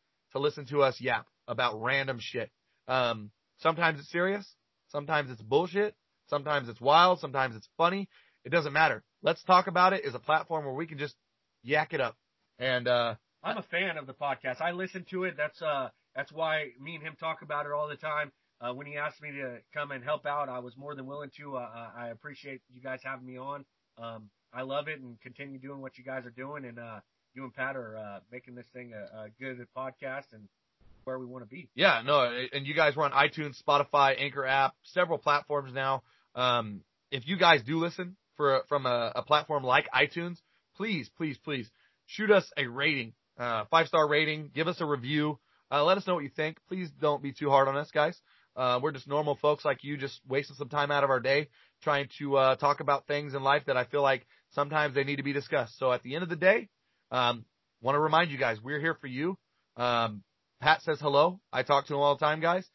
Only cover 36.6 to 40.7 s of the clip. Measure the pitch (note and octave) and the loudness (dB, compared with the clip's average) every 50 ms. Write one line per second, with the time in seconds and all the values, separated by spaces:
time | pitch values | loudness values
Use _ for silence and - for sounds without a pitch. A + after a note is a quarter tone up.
36.6 | A2+ G#2+ G#2 F#2+ - _ _ _ _ _ C#3 C3 A2+ C#3+ G3 F3 F3+ E3+ D#3+ C#3+ | 0 -2 -8 -12 -14 _ _ _ _ _ -8 -8 -4 -4 0 4 6 6 6 6
37.6 | A2 A#2+ D#3 E3 E3 E3+ - - F3+ F3 F#3 - _ _ _ - D3 C#3 C3+ C3 | 4 0 -2 -2 -2 -2 -4 -6 -10 -12 -12 -18 _ _ _ 0 2 2 2 2
38.6 | - - D3 C#3+ C3 B2+ B2 A#2+ A#2 A2+ - - - - D3+ D3+ D3 - D#3 C#3+ | 2 0 -2 0 0 0 0 0 0 -2 -4 -6 0 2 2 2 2 0 -2 -2
39.6 | C3 B2+ B2+ C3 - - - B2+ D3 D3 - E3+ E3+ F3 F3 - _ _ _ _ | 2 4 4 4 4 4 2 2 2 2 0 -4 -6 -6 -8 -12 _ _ _ _
40.6 | _ _ | _ _